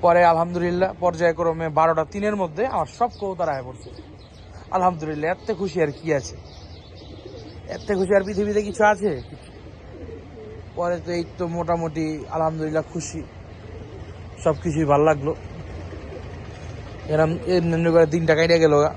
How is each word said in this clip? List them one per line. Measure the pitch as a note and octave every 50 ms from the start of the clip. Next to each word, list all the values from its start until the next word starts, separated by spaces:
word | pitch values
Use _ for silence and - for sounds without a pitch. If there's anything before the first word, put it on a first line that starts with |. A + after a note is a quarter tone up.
পরে | - F3 E3+ F3 F3
আলহামদুলিল্লাহ, | E3+ E3 D#3+ E3+ F3 F3 F3 E3+ F3 F3 F3 F#3 F#3 - -
পর্যায়ক্রমে | F3 F3+ E3+ D#3+ F3 E3+ E3 D#3+ F3 E3 D#3+ D#3+ E3 D#3+
বারোটা | D3+ D#3+ D#3+ E3 E3 D#3+ D#3
তিনের | C#3+ - G3+ G3+ G#3 G#3
মধ্যে | G#3 F#3+ E3+ D3+ D#3+ A3 C4
আমার | C4 F#3 D#3+
সব | - - - A#3 B3 A#3+ -
কবুতর | G#3 G3 F#3 E3 F3+ D#3+
আয়া | D3 C3+
পড়ছে। | B2+ B2 B2+ - - - - - - - - - - - - - - - - - - -
আলহামদুলিল্লাহ, | - F#3+ F3+ F#3 F3+ D#3+ D3+ D#3 D#3 D3 D3+ D#3+
এত | F#3 - - - A3 D#3+
খুশি | G3 F#3+ D3 F3+
আর | D#3+ D3 C#3 -
কি | - D#3+ D3+
আছে, | C#3 - - - - - - - - - - - - - - - - - - - - - - - - - - - - - -
এত | - F#3 - - G#3
খুশি | F#3+ F#3+ F3 G#3
আর | G3 F#3+
পৃথিবীতে | F#3+ G#3+ F3+ G#3 G#3 G#3 G#3
কিছু | G#3+ G3+ F#3+ - G#3+
আছে? | G#3 G#3+ G3+ G3 G#3 D#3 B2+ A#2+ - - - - - - - - - - - - - - - - - - - - - - - - - - - - - -
পরে | - F3 F3 F3 E3+ D#3+
তো | -
এই | - E3+ E3+ - - -
তো | F3+ E3
মোটামুটি | E3 F3 E3+ D#3+ F3 E3+ E3 E3 D3+ D#3+ D#3+ D#3 D#3 D3+ - -
আলহামদুলিল্লাহ | - D#3+ D#3+ D#3+ D#3+ D#3+ D#3 D#3 D#3 D#3+ D3+ - -
খুশি, | F3+ D3+ - - E3 - - - - - - - - - - - - - - - - - - - - - - - - -
সব | E3+ D#3 C#3+ -
কিছুই | F3 D3+ D3+ D#3+
ভাল | C#3+ C#3+ C#3+
লাগলো। | D3+ D#3+ D#3 C#3+ C#3 D3 D#3+ - - - - - - - - - - - - - - - - - - - - - - - - - - - - - - - - - - -
এরম, | D3+ D#3 D#3+ D#3 E3 E3 - -
এমনি | F#3 F3+ E3+ E3+ E3 D#3+ E3 E3
করে | E3 E3+ E3
দিনটা | D#3 D3 F3 E3 D#3+ D#3+
কাইটা | D3+ E3 E3 E3+ E3
গেল | D#3+ D#3 D3+ C#3+
গা। | D3 - -